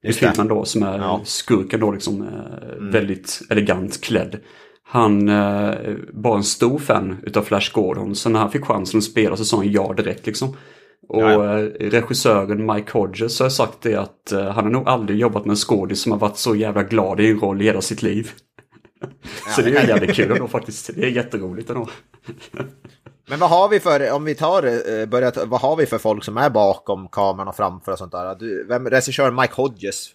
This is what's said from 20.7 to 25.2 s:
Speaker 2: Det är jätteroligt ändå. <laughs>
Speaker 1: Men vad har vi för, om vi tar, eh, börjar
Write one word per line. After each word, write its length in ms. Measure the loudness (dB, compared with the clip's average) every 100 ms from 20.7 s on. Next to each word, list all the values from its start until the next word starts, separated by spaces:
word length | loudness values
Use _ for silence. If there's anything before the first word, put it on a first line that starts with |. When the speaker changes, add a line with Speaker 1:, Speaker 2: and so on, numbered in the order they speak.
| -14 -12 -4
Speaker 2:
Det 80 |
är 60 | -2
jätteroligt 600 | -2 -4 -6 -6 -10 -8
ändå. 180 | -8 -8 -14 _ _ -20 -20 -16
<laughs> 760 | -12 -12 -14 -20 _ -20 _ -10
Speaker 1:
Men 100 | 0
vad 100 | 4
har 200 | 6 6
vi 100 | 4
för, 320 | 4 2 2
om 120 | 0 -2
vi 100 | -2
tar, 280 | 2 2
eh, 420 | 2 0 -2 -4 0
börjar 260 | 2